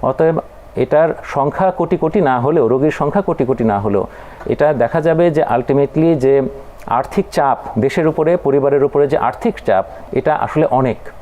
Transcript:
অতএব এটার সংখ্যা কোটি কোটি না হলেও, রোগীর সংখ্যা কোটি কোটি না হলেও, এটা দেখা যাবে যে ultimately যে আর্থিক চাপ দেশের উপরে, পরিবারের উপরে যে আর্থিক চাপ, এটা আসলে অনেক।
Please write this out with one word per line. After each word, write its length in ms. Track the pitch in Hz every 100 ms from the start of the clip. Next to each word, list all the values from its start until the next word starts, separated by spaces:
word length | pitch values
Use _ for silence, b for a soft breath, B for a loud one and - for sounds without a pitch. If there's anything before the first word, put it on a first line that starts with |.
অতএব 360 | - 135 160 170 - - - -
এটার 320 | 131 147 165 -
সংখ্যা 460 | - - 143 - 190
কোটি 260 | 175 170 185
কোটি 240 | 151 214
না 200 | 151 127
হলেও, 280 | 123 165 117
রোগীর 220 | 131 151
সংখ্যা 320 | - 147 190
কোটি 220 | 196 165
কোটি 200 | 127 131
না 160 | 113 101
হলেও, 260 | 104 101 - B B B -
এটা 260 | 110 147
দেখা 280 | 139 117 170
যাবে 300 | 156 165 175
যে 120 | 151
ultimately 720 | - 120 123 139 143 - 165
যে 280 | 156 131 139 131 - - - -
আর্থিক 400 | 120 - - 185
চাপ 260 | - 139 120 - -
দেশের 280 | 135 - 156
উপরে, 300 | 151 156 -
পরিবারের 480 | 143 139 139 139
উপরে 220 | 139 143 143
যে 120 | 151
আর্থিক 360 | 120 - 240 - -
চাপ, 180 | 95 95 B B
এটা 220 | 131 160
আসলে 320 | 151 - 156 151
অনেক। 300 | 127 131 107 - -